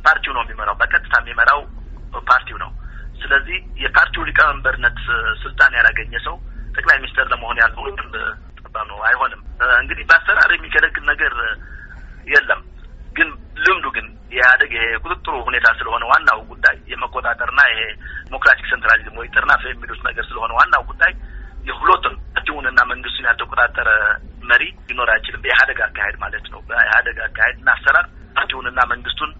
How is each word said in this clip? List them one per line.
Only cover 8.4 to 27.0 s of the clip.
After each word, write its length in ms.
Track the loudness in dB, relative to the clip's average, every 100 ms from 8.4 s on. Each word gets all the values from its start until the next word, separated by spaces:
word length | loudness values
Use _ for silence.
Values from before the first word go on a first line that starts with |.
| -16 -20
ጠባብ 300 | -12 -8 -8
ነው፣ 120 | -2
አይሆንም። 380 | 2 2 2 -4 -14 -2 4 4
እንግዲህ 280 | 2 -6
በአሰራር 460 | 4 4 6 4 4
የሚከለክል 540 | 2 0 4 4 4 -2
ነገር 260 | 0 0 -2 -4 -6 -12 -16 -16 -16 -16 -16
የለም። 360 | 4 4 4 -2 -4 -18 -18 -18 -12
ግን 140 | -2 -2 -2 -16 0
ልምዱ 300 | 2 2 -2
ግን 160 | -6 -10 -18 -10
የኢህአዴግ 440 | 2 6 6 4
ይሄ 120 | 0 -2 -2
ቁጥጥሩ 340 | -4 -6 -4 -4
ሁኔታ 260 | -2 2 2
ስለሆነ 300 | 2 -2 -4 2
ዋናው 340 | 4 4 0 -4
ጉዳይ 300 | 2 2 2 -10
የመቆጣጠርና 720 | -8 -6 -4 -4 -2 -2 4 4
ይሄ 140 | 4 -4 -6 -12 -12
ዲሞክራቲክ 440 | -10 0 4 4 2
ሴንትራሊዝም 500 | -2 4 4 2 -10
ወይ 120 | -2
ጥርናፍ 340 | 0 2 2
የሚሉት 360 | 0 -10 -10 -8
ነገር 200 | -6 -6
ስለሆነ 280 | -8 -6 -2
ዋናው 280 | 2 4 4 0
ጉዳይ 260 | 0 0 0 -12 -14 -14 -12 -10
የሁለቱን 480 | -2 4 4 2 -4 -8
ፓርቲውንና 500 | -6 -4 -4 0 2 2
መንግስቱን 400 | 0 -6 -4 0
ያልተቆጣጠረ 640 | 0 -2 2 2 2 2 4 4 0 -4 -16 2
መሪ 160 | 2 2 -8
ሊኖር 240 | -10 -2 2
አይችልም። 320 | 2 0 -8
በኢህአዴግ 380 | 0 4 4 2
አካሄድ 360 | -4 -2 -6 -4
ማለት 280 | -8 -8 -12
ነው። 120 | -16
በኢህአዴግ 540 | -6 0 4 4